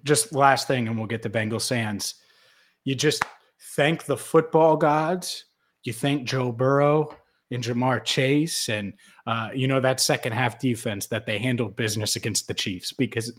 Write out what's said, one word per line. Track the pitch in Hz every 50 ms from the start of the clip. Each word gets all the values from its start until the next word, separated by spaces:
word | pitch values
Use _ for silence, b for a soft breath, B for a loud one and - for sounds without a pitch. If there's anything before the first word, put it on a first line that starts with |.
| -
just | 143 151 - - - 156
last | 135 139 139 135 - -
thing, | - 139 127 117
and | 110 113
we'll | 110 110
get | 104 120 110 -
to | 110
Bengals | 98 117 110 110 113 107 -
fans. | - 131 117 113 107 104 98 - - - - _ _ _ _ _ _ _ _ _ _ _ _ _
You | 135 135
just | 120 143 151 143 - - b b b b b b _ - - -
thank | - 143 151 165 156 -
the | - 139
football | - - - - 165 156 160 - 160 160 160 156
gods. | 147 156 151 147 156 160 160 185 185 175 - - - - _ _ _ _ _ _ _ _
You | 120
thank | 110 - - 143 139 147 123
Joe | 117 135 131 127 123 117
Burrow | 113 127 135 139 143 143 147 147 156 151 151 - - _ _ _ _ _ _
and | 123 123
Ja'Marr | 117 120 123 120 123 131 127 110 110
Chase | - - 147 131 131 143 147 156 165 - - - -
and, | 110 104 101 98 - b b b b b b
uh, | 117 113 113 113 104 -
you | 135 131
know, | 131 135 135
that | 127 131 131 131
second | - - 147 - - 127
half | 113 123 127 120 - -
defense | - 127 117 110 - 117 104 98 -
that | - 117 113 113
they | - 110 101
handled | 113 131 127 117 117 101 95
business | - 117 107 101 110 107 98 -
against | 113 - 117 101 - -
the | - 113
Chiefs. | - - 107 92 87 - - -
Because, | - 131 107 - 117 113 120 -